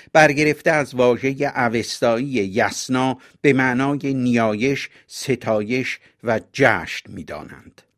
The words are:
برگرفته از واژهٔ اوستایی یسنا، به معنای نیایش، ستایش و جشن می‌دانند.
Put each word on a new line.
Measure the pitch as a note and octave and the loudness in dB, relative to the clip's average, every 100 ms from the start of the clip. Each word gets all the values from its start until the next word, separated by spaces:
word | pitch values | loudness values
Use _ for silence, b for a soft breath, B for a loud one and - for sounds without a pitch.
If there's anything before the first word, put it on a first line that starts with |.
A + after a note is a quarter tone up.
| B | B
برگرفته | D#3+ C#3+ C#3+ D3+ C#3+ E3+ | 4 4 4 0 2 0
از | D#3 B2+ B2 | 0 0 2
واژهٔ | B2 A#2 C3+ C3+ C#3 C3 | 2 2 -2 -2 -4 0
اوستایی | A#2+ A#2 - - C#3 A#2+ C#3+ | 0 0 -4 -2 0 0 -2
یسنا، | B2 F#2+ G#2+ G2+ - - B2+ C3 B2 b b | -2 -2 0 -2 -2 -4 -2 0 -4 b b
به | C#3+ | 2
معنای | C3 C3 B2 C#3 C#3+ C#3 | 4 2 0 -2 -2 -4
نیایش، | C3+ B2 A#2+ A2 G#2+ C3+ C#3 - b b | -2 0 2 2 0 -2 -2 -8 b b
ستایش | - - A#2+ A#2 G#2+ G#2+ B2+ B2 - b b | -10 -4 -4 0 -2 -2 -4 -4 -10 b b
و | A2+ A2 - | -4 -4 -4
جشن | - B2+ F#2+ - - G2+ | 2 4 2 -2 -12 -14
می‌دانند. | F#2+ - D#2 - - - _ _ | -16 -14 -14 -14 -20 -20 _ _